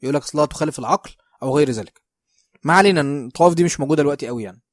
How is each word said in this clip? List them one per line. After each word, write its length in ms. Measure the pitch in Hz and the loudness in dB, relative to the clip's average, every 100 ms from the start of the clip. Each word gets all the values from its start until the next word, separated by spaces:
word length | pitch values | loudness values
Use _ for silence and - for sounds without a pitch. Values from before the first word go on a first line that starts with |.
يقول 140 | 127 143 | -4 -4
لك: 60 | |
"أصلها 240 | - 151 151 | -4 -2 -2
تخالف 340 | - 151 139 | -2 -6 -4
العقل"، 320 | 120 - - _ _ - | -2 -4 -4 _ _ -10
أو 140 | 131 143 | -2 2
غير 140 | 139 | 2
ذلك. 300 | 113 - _ _ _ _ _ _ _ | 0 -8 _ _ _ _ _ _ _
ما 100 | 151 | 2
علينا، 280 | 180 202 175 | 4 4 4
الطوائف 520 | 139 143 123 - 175 | 0 -4 -8 2 2
دي 100 | 170 | 4
مش 160 | 175 - | 0 0
موجودة 240 | 143 156 | -2 0
دلوقتي 240 | 143 143 120 | 0 -2 -8
قوي 160 | 120 | -8
يعني. 180 | 101 92 _ | -10 -14 _